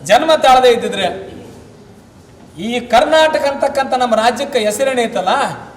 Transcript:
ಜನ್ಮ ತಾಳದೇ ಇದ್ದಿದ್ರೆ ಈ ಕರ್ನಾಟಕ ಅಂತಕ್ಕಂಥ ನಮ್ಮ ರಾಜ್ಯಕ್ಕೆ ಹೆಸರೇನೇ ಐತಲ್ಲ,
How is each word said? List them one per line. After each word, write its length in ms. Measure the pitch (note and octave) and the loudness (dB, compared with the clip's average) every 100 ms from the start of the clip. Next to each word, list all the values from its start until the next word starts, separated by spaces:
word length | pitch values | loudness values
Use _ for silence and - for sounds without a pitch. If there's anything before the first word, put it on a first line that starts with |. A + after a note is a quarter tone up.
ಜನ್ಮ 280 | C#3 A#3+ D#4+ D4+ | 2 2 4 2
ತಾಳದೇ 340 | C4+ B3+ B3+ | 4 6 4
ಇದ್ದಿದ್ರೆ 380 | G#3+ G3 G3 F3+ - - - - - - - - - - - - - - D3 | 2 -2 -4 -6 -6 -14 -18 -20 -20 -20 -20 -20 -20 -20 -20 -20 -20 -20 -12
ಈ 220 | A3 B3 | -6 -6
ಕರ್ನಾಟಕ 680 | - A3+ D4 D#4+ D#4 D#4 C#4 | 2 2 4 4 2 2 -2
ಅಂತಕ್ಕಂಥ 460 | C4 C#4 C#4 B3 | -2 -2 -2 -2
ನಮ್ಮ 220 | B3+ A#3+ A3 | -2 0 2
ರಾಜ್ಯಕ್ಕೆ 440 | A#3 A#3 C#4 A#3+ | 0 -2 -4 -2
ಹೆಸರೇನೇ 440 | G#3+ G#3 C4+ B3+ | -2 -2 -2 -2
ಐತಲ್ಲ, 260 | A3+ G3 F#3+ C4 G#3+ C3 - | -4 -4 -2 -2 -2 -8 -18